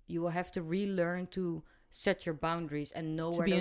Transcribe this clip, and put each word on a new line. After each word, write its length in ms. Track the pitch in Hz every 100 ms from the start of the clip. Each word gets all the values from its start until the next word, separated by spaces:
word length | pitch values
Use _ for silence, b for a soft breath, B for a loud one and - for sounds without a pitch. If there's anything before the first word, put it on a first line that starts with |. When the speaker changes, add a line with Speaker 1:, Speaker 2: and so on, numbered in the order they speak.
| -
Speaker 1:
you 120 | 170
will 80 | 170
have 160 | 170 175
to 80 | 190
relearn 680 | 160 185 202 190 170 180 180
to 340 | 190 175 165 b b b
set 320 | - 202 185 175
your 80 |
boundaries 580 | 151 165 170 160 147 147
and 240 | - 160 156
know 160 | 165
Speaker 2:
To 60 | 170
Speaker 1:
where 80 | 175
Speaker 2:
be 60 |
in 60 | 185